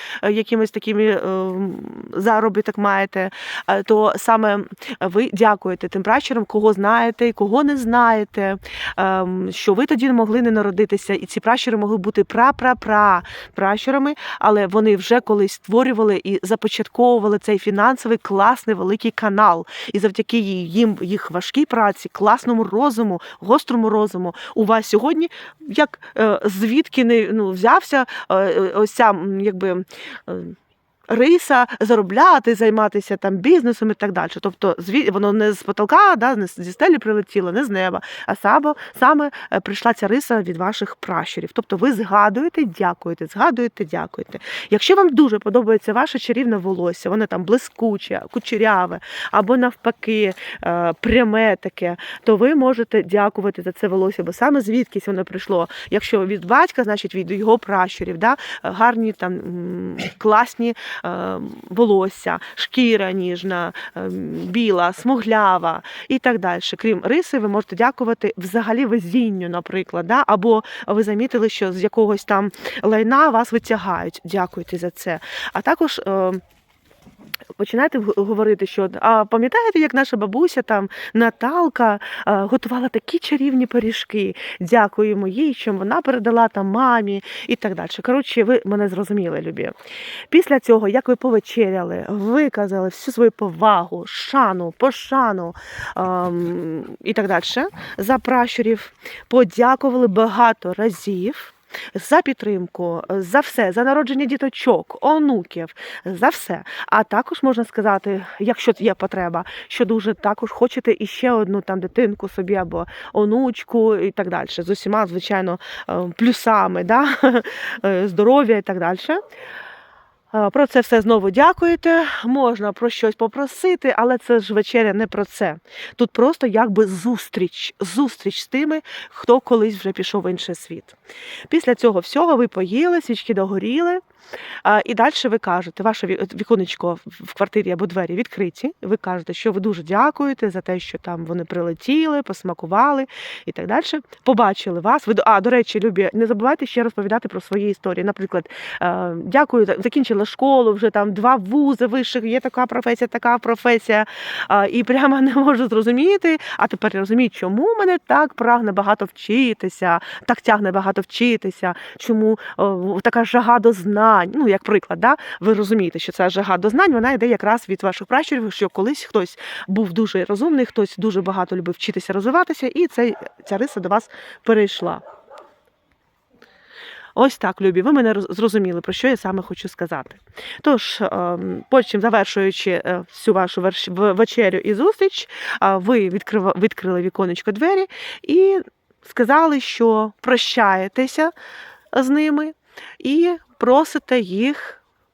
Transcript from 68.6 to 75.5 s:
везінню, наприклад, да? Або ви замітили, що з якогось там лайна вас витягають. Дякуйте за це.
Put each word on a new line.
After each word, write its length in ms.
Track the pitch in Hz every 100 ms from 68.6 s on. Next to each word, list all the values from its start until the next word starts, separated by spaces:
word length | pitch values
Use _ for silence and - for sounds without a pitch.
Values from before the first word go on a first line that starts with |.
| 220 233 254
везінню, 640 | 233 170 240 233 190 175
наприклад, 580 | 175 - 190 180 175 170
да? 180 | 254 -
Або 360 | 208 226 220 - - -
ви 160 | 208
замітили, 460 | 208 208 254 240 220
що 240 | - 190
з 100 | 185
якогось 420 | 208 - 214 208
там 260 | - 196 202 - - -
лайна 460 | 214 220 226 269 311
вас 240 | 226 240
витягають. 680 | 226 - 220 190 170 170 -
Дякуйте 540 | 170 190 180 - - 175
за 120 | 175
це. 300 | - 185 156 - - -